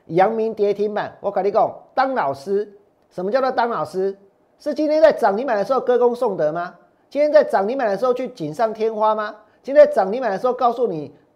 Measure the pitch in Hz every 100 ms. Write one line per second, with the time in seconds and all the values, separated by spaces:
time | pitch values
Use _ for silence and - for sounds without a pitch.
0 | - 165 190 226 220 214 202 202 208 208
1 | 135 - 202 196 190 214 - - - -
2 | 269 254 143 135 - 202 208 - _ _
3 | _ - 185 262 262 254 233 175 156 190
4 | 196 196 _ _ _ _ 294 294 302 311
5 | 311 - 220 202 269 208 196 262 247 247
6 | 240 233 247 180 151 165 175 - _ _
7 | _ 277 302 294 254 220 196 262 226 196
8 | 254 247 247 - 151 156 220 208 220 214
9 | 220 214 214 214 _ _ - 285 294 240
10 | 190 233 240 185 254 247 247 240 226 160
11 | 143 - _